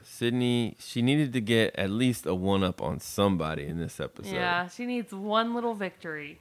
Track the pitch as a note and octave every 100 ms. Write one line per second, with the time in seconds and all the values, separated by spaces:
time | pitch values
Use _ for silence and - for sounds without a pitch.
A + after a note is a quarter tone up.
0 | - - A#2 B2 B2 A#2+ A2+ - - A#2+
1 | B2 D3 C#3 B2 G#2 A2+ G#2+ - G2 A2
2 | B2+ A#2 D2+ F#2 F#2+ G2 F#2 - C2 E2+
3 | - - G2+ F2+ D#2 C#2 D2 E2 D#2 -
4 | C2 - G3 F#3 F3+ F3 F3+ - B3 B3
5 | G#3 G3 G#3 A3 A#3 A#3+ A#3 G#3 F#3 -
6 | E3+ D3+ D3 D#3+